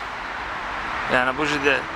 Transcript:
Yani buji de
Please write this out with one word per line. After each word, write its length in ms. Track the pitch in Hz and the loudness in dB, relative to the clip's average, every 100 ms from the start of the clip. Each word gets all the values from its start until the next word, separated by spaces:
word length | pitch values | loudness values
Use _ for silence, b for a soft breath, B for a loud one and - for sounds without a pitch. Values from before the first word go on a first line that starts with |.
| - - - - - - - - - - - | -6 -6 -6 -6 -6 -6 -6 -4 -4 -4 2
Yani 240 | 127 127 131 | 4 4 2
buji 260 | 147 147 | 0 2
de 160 | 139 131 - | 4 4 0